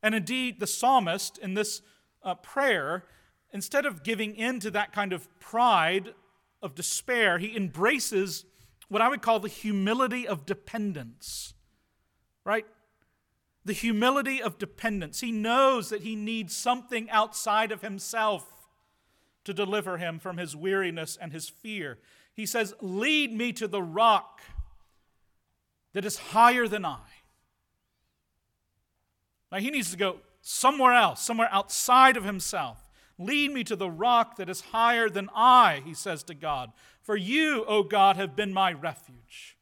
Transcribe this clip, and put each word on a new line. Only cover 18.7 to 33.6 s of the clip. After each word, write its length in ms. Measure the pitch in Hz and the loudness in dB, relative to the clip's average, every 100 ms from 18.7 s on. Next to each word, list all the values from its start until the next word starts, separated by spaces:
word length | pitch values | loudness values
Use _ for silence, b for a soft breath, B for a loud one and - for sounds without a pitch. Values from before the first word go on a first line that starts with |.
| _ _ _ _ _ _ _ | _ _ _ _ _ _ _
to 100 | - | -12
deliver 440 | 185 196 208 190 175 | -6 -2 -2 -4 -6
him 220 | 175 165 | -6 -8
from 180 | 185 175 | -10 -8
his 180 | 175 151 | -10 -6
weariness 600 | 180 196 185 165 160 - | -2 -2 -2 -4 -10 -10
and 120 | 170 | -12
his 180 | 156 160 | -12 -14
fear. 480 | - 220 208 147 117 b b b | -16 -12 -10 -10 -12 b b b
He 120 | - 208 | -10 -4
says, 280 | 240 208 208 | -2 -2 -6
"Lead 540 | 190 190 254 311 277 | -6 -2 0 0 0
me 200 | 220 240 | -2 -4
to 140 | - 220 | -4 -6
the 140 | 202 | -4
rock 600 | 170 165 226 202 - - - - - - _ _ _ _ _ _ _ _ _ _ _ | -4 2 4 4 0 -20 -16 -12 -12 -16 _ _ _ _ _ _ _ _ _ _ _
that 120 | 202 202 | -8 -8
is 120 | - | -10
higher 500 | - 196 240 247 233 | -4 6 6 6 0
than 180 | 208 175 | -2 -6
I." 140 | 135 - - _ _ _ _ _ _ _ _ _ _ _ _ _ _ _ _ _ _ _ _ _ _ _ | -8 -16 -20 _ _ _ _ _ _ _ _ _ _ _ _ _ _ _ _ _ _ _ _ _ _ _
Now, 80 | 190 | -6
he 120 | 226 | -4
needs 200 | 294 180 | -4 -4
to 60 | 180 | -2
go 240 | 196 180 _ _ | -4 -4 _ _
somewhere 520 | - - 254 285 254 | -10 2 2 6 6
else, 280 | 247 214 - | 6 4 0
somewhere 280 | - 226 180 | -4 0 2
outside 680 | 196 202 - - 247 262 247 | 0 -2 -4 6 8 10 8
of 60 | |
himself. 680 | 196 190 - 190 135 110 _ b b b | -2 -6 -6 -6 -6 -10 _ b b b
"Lead 340 | 185 294 294 | -4 0 0
me 120 | 277 | -2